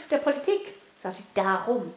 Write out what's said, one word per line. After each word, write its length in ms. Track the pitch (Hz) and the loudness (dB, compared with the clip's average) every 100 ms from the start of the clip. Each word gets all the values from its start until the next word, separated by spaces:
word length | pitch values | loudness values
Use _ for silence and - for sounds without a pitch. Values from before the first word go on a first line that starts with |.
| - | -2
der 80 | 294 | 0
Politik? 560 | 294 285 - 403 - - - - | 2 2 2 0 -2 -16 -20 -10
Sagt 140 | 190 185 | -8 -8
sie, 80 | - - | -4 0
darum, 580 | 190 190 - 247 175 | 2 2 2 0 -2